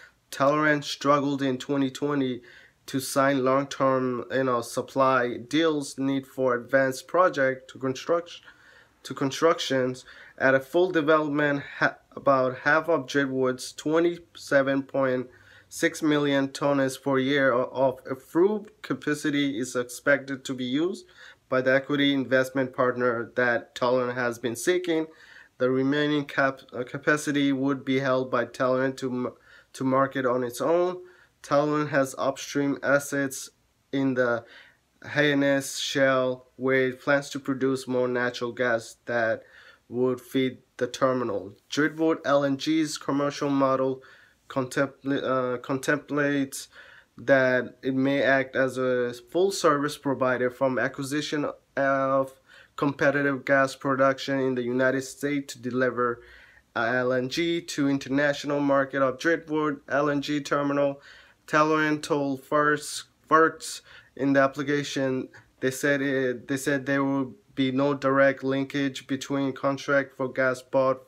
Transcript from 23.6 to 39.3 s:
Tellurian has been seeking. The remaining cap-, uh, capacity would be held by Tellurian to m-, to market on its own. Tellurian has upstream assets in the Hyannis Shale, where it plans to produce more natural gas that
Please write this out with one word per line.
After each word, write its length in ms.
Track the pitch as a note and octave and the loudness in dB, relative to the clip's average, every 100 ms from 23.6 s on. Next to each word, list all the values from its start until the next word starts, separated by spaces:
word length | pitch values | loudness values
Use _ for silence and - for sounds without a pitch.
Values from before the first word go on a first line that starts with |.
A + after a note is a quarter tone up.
| - | -4
Tellurian 400 | - B2 B2+ B2 | -2 0 2 0
has 240 | B2 A#2+ A2+ | -2 -4 -4
been 180 | B2 A#2+ | -6 -2
seeking. 520 | - F3+ F3+ D#3+ D#3+ - - - - _ | 0 0 0 -2 -2 -10 -20 -20 -20 _
The 140 | B2+ | 0
remaining 540 | C3 C3+ D3 D3 D3+ C#3+ | 2 2 2 2 0 -2
cap-, 360 | - C3+ C3+ - | 0 0 0 -12
uh, 120 | A2+ | -10
capacity 680 | B2 C#3+ D#3+ D3+ D3+ C#3+ C#3 | -8 -4 0 0 0 0 2
would 320 | C3+ C3+ C3+ | 2 0 -2
be 160 | C#3 C3 | -2 0
held 300 | C3+ C3 B2 | 2 0 0
by 160 | B2 A#2+ | -2 -2
Tellurian 500 | - B2+ B2+ C3+ C3+ | -2 0 2 0 -2
to 120 | C3 | -6
m-, 240 | B2 B2 - _ - _ | -4 -6 -8 _ -20 _
to 100 | - | -4
market 420 | C3 C3 C3+ C#3 B2+ | 0 2 2 0 0
on 180 | B2+ | 0
its 180 | B2 A#2 | -2 -2
own. 400 | C#3 E3+ F3+ F3+ - - _ _ | 2 2 2 -2 -12 -20 _ _
Tellurian 460 | - C#3+ D3+ D3+ C#3+ | 0 0 2 0 0
has 260 | C#3 C3+ - | 0 0 0
upstream 640 | A#2+ C3+ - C#3+ C#3+ C3+ | -4 -4 -6 -2 -2 -2
assets 720 | A#2+ C#3+ C#3 C#3 C3+ C3 - _ _ _ _ | 2 0 0 -4 -4 -6 -14 _ _ _ _
in 240 | C#3 C3+ B2+ | -2 0 2
the 280 | B2 A#2 - - - _ _ _ | 0 0 -6 -20 -20 _ _ _
Hyannis 720 | A#2+ D3 D3 C#3+ C#3 C#3 C3+ - | -6 0 2 2 2 0 -2 -8
Shale, 720 | - C#3+ C3+ C3 B2+ B2+ - - | -4 0 2 2 0 -4 -10 -6
where 320 | C3 C3 C3 | 0 2 2
it 120 | B2+ | -2
plans 300 | - C#3+ C#3 | 0 0 0
to 100 | C#3 | -8
produce 480 | C#3 B2+ C3+ C3 B2+ | -6 -2 -2 -2 -4
more 200 | B2+ B2 | -2 0
natural 440 | B2 A#2+ A#2+ A#2+ | 0 -2 -4 -8
gas 440 | A2+ B2 A2+ - - - | -4 0 0 -4 -14 -6
that 380 | A#2+ A2+ | -2 0